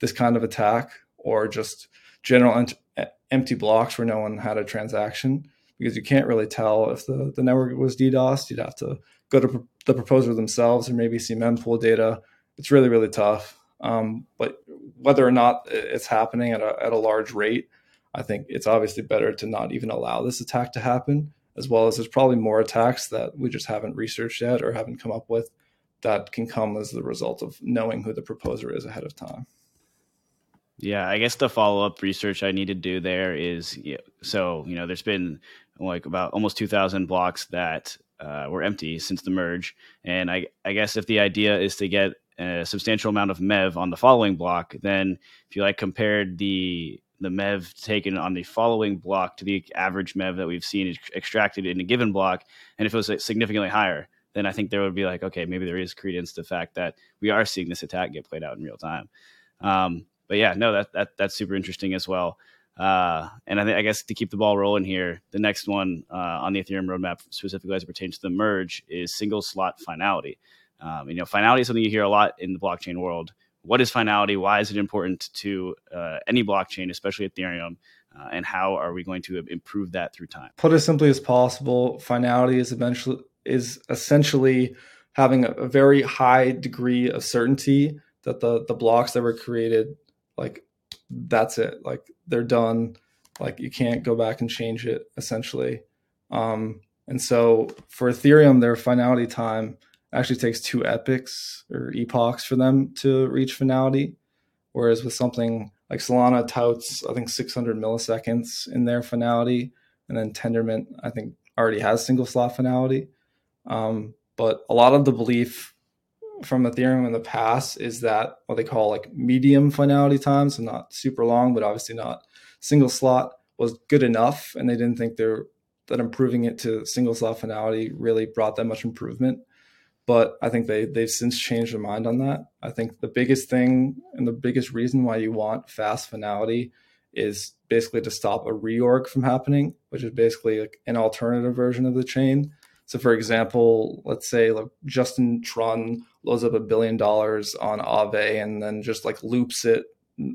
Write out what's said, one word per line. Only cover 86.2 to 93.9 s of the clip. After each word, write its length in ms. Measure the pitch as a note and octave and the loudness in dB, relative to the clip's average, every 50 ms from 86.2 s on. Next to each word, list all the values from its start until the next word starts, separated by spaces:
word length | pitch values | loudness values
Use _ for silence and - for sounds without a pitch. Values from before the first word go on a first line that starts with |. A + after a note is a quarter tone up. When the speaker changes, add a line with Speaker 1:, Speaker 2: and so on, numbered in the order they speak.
| C3 B2 B2+ C3 B2+ C3 | 6 6 6 6 6 4
Speaker 1:
degree 600 | B2 B2+ C3+ B2 - - B2 B2 B2 B2 B2 B2 | 0 -2 -6 -8 -6 -4 -2 0 2 2 0 0
of 140 | - - - | -2 -4 -4
certainty 720 | - - A#2+ A#2 B2+ C#3 C3+ - C#3 C#3 C#3+ C#3+ D#3 D3 D3 - _ _ _ - | -2 0 2 2 2 2 2 4 4 4 4 4 2 -2 -6 -16 _ _ _ -6
that 160 | B2+ A#2+ - | -6 -4 0
the, 260 | A#2 A#2 A#2 A2+ A2+ | 0 2 2 0 0
the 80 | - A2+ | -4 -2
blocks 380 | - A#2 A2+ A#2 A#2+ B2 - | 2 4 6 6 6 4 2
that 100 | - B2 | 0 0
were 100 | A#2 A#2 | 0 0
created, 640 | A2+ A2+ - A#2+ A#2+ A#2 A2+ A2+ A2+ A2 A2 C#3+ D3 - _ _ _ _ _ _ _ | -2 -4 -6 -6 -2 -2 0 2 2 2 2 0 -6 -16 _ _ _ _ _ _ _
like, 280 | - - - - - - _ _ _ _ - - - _ - | -8 -8 -8 -10 -14 -20 _ _ _ _ -20 -20 -20 _ -16
that's 460 | B2+ B2 A#2 - A#2 A2 A2+ A2+ - | -14 -12 -4 0 2 2 2 2 0
it. 280 | A#2 A2 - - - - | -2 -2 -2 -4 -8 -10
Like, 180 | - - - _ _ _ _ _ | -10 -10 -10 _ _ _ _ _
they're 160 | E3+ C#3 A#2+ | -4 -2 -2
done. 540 | A#2+ A#2 B2 A#2 A#2 A2+ A2+ A#2 A#2 A#2 - - _ _ _ _ _ _ - - | 0 2 2 2 2 2 0 -2 -2 -4 -8 -14 _ _ _ _ _ _ -12 -8
Like, 200 | - - - - | -8 -8 -8 -8
you 100 | B2+ B2+ | -12 -8
can't 320 | - - B2+ A#2 | -4 -2 -2 -2